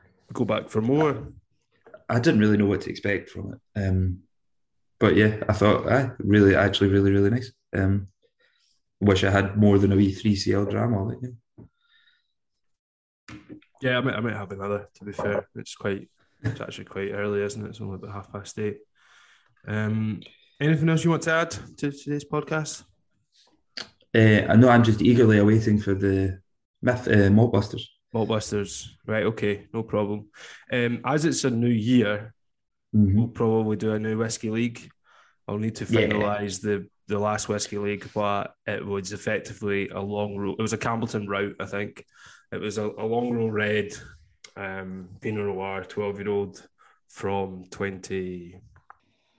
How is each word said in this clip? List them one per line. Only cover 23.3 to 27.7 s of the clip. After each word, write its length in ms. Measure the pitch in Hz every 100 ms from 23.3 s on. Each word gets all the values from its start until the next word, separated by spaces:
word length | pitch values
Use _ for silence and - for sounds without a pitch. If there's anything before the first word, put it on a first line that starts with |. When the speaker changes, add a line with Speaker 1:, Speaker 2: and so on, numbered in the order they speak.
| _ _ _ _ - - _ _
Speaker 2:
Uh, 400 | 113 110 104 - 110
no, 120 | 127
I'm 160 | 120
just 180 | 113 107
eagerly 360 | 120 123 110 107
awaiting 400 | 104 110 110 104
for 140 | 98
the 460 | 98 98 95 95 92 _ _ _ _
Myth, 260 | 123 117 -
uh, 200 | 104 98
Maltbusters. 520 | 104 120 101 -